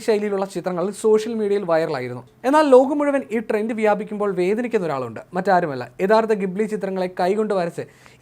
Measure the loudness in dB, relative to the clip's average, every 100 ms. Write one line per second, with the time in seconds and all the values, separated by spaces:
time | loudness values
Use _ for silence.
0 | 0 0 0 -2 -4 -4 -4 -2 -4 0
1 | 2 2 2 -2 0 0 2 2 2 -2
2 | -6 -10 -14 _ 2 4 6 6 4 0
3 | 0 0 -2 -6 -2 -4 -2 0 0 0
4 | -4 -4 -2 0 0 0 -2 -2 -2 -4
5 | -6 -10 -8 -4 2 2 2 -4 -8 -4
6 | 2 4 4 0 -2 -2 -4 -4 -4 -4
7 | -4 0 0 0 0 0 -2 -6 -12 -16
8 | -20 -6